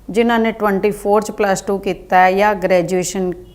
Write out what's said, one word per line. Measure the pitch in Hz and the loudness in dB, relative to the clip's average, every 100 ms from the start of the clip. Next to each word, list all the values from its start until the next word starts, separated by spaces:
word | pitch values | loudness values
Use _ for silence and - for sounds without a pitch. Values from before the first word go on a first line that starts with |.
| - | -6
ਜਿਨ੍ਹਾਂ | 175 233 233 | -2 2 2
ਨੇ | 220 | 0
ਟਵੈਂਟੀ | 220 208 190 202 | 0 -2 0 -2
ਫੋਰ | 196 202 208 | -2 0 0
'ਚ | 208 | 0
ਪਲੱਸ | - 202 190 | -2 -2 0
ਟੂ | - 196 | -2 -4
ਕੀਤਾ | 196 175 - 185 | -4 -6 0 4
ਹੈ | 185 | 4
ਜਾਂ | 190 208 196 | 4 2 0
ਗ੍ਰੈਜੂਏਸ਼ਨ | 185 185 170 185 175 196 185 175 - | 0 0 2 -2 -2 -4 -4 -6 -14